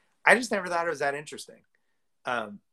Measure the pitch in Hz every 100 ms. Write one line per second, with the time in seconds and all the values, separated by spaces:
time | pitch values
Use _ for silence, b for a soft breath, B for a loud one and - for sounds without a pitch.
0 | b b - 208 240 208 180 170 170 143
1 | 143 143 151 151 - - _ _ _ _
2 | _ _ - 120 107 101 -